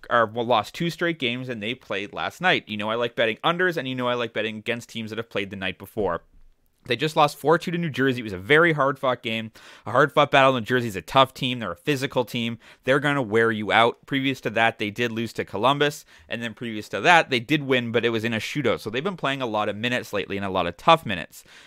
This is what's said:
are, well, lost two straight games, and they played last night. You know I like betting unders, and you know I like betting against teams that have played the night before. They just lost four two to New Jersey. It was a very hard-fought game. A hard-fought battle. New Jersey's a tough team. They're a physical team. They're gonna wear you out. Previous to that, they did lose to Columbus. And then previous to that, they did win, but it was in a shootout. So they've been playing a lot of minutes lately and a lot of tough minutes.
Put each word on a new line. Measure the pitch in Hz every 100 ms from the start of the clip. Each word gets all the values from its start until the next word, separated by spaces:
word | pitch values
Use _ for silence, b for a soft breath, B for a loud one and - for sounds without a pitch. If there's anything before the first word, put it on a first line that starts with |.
| -
are, | 120 113
well, | 113 117
lost | 113 104
two | - 170
straight | - 170 160
games, | 120 123 127
and | 117
they | 104
played | 127 - 101 101
last | 85 87 -
night. | 180 143 -
You | 107
know | 107
I |
like | 117 120
betting | - 113 110
unders, | 151 175 185 160
and | 131
you |
know | 127 123
I |
like | 123 117
betting | 113 107 110
against | 110 120 -
teams | 117 110
that | 110
have | 110
played | 107 98
the | 98
night | 95 95
before. | - - 95 82 - - - _ _ _ -
They |
just | 120 151 160
lost | 147 -
four | 143 165
two | 180
to | 165
New | 170
Jersey. | 123 135 123
It |
was | 107
a | 90
very | 98 151 170
hard-fought | 151 139 139 131 123
game. | 117 113 110 B B B -
A |
hard-fought | 120 147 - 143
battle. | 139 135
New | 131
Jersey's | 107 127 120
a | 95
tough | - 135 131
team. | - 131 123
They're | 104
a | 87
physical | - 143 131 131
team. | 120 123 117 117 B B
They're | - 139
gonna | 143 143
wear | 110 113 113
you | 107 104
out. | 101 117 - -
Previous | 139 135 131
to | 127
that, | 110 113 -
they | 104
did | 104 120
lose | 113 117
to | -
Columbus. | 101 98 120 143 147 147 - b -
And | 117
then | 117
previous | 107 120 107 101
to | 101
that, | 135 170 151
they | 127
did | 113 151
win, | 135 131 117
but | 117
it | 117
was | 113
in | 113
a | 110
shootout. | - 151 120 82
So | 110
they've | 117
been | 175 180
playing | 139 139
a | 127
lot | 107 107
of |
minutes | 101 120 123 107
lately | 101 - 98
and | 98
a |
lot | 92 87
of | -
tough | - 160
minutes. | 123 90 - - - B